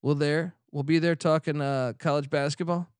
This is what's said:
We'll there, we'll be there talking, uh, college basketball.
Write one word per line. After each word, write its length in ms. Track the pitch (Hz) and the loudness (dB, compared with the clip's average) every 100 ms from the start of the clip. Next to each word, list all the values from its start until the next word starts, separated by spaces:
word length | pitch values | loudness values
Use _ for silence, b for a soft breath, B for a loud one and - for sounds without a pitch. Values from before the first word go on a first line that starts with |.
We'll 140 | 131 143 | 0 0
there, 400 | 147 151 170 - _ | 2 0 -2 -8 _
we'll 120 | 147 | -6
be 160 | 139 160 | 0 2
there 160 | 170 165 | 2 0
talking, 460 | 170 156 156 147 | 2 2 0 -2
uh, 320 | 139 139 127 113 | -2 0 -2 -2
college 320 | 165 147 143 | 0 0 0
basketball. 600 | 147 143 147 170 175 175 _ | -2 -2 -2 -2 -2 -4 _